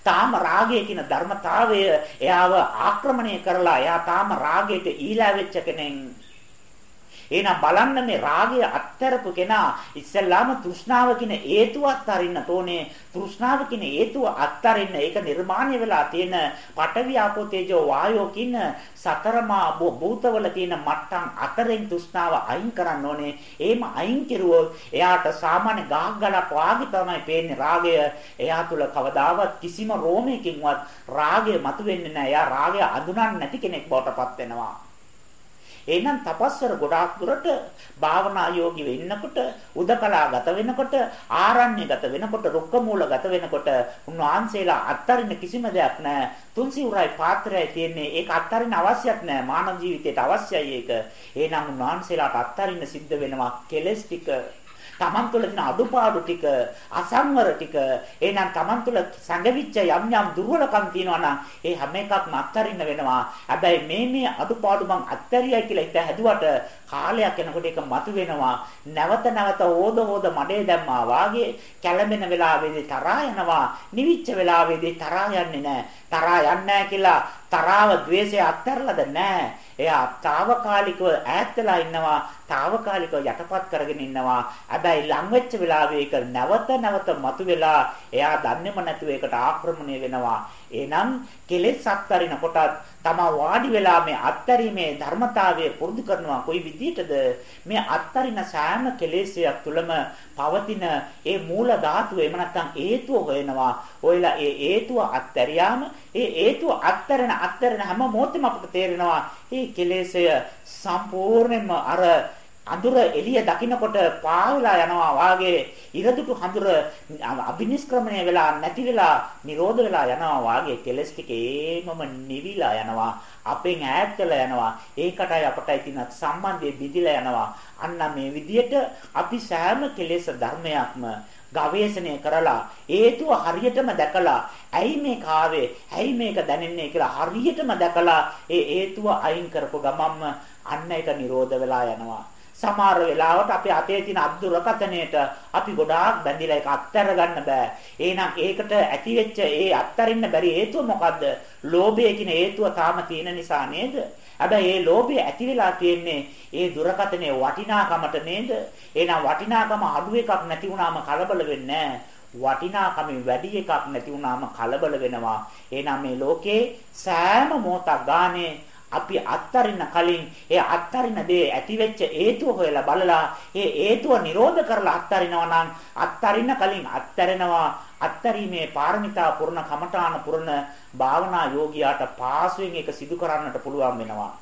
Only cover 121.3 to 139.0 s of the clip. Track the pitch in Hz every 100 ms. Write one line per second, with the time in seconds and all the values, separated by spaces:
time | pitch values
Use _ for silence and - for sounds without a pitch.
121.3 | 113 120 143 156 170 175 165 143 131 135
122.3 | 135 175 202 135 107 110 113 113 - -
123.3 | - 107 - 180 170 139 143 208 208 180
124.3 | 143 127 127 113 113 - - 175 180 180
125.3 | 165 147 139 - 139 143 135 123 - 160
126.3 | 170 196 165 143 135 139 165 170 143 127
127.3 | 120 110 - - - 160 170 151 143 135
128.3 | 147 151 220 247 277 254 - - - 165
129.3 | 240 - 165 175 247 285 - 165 170 170
130.3 | 131 120 151 165 147 127 127 117 107 -
131.3 | - - 165 151 190 208 202 170 143 151
132.3 | 156 165 113 - - - 180 226 240 311
133.3 | 240 170 170 240 254 254 180 151 185 170
134.3 | 123 - - - 156 214 302 285 233 156
135.3 | 156 160 156 123 - - - 247 240 226
136.3 | 202 - 175 170 175 147 165 131 139 165
137.3 | 214 269 320 277 185 170 170 175 156 143
138.3 | - - 170 147 170 196 196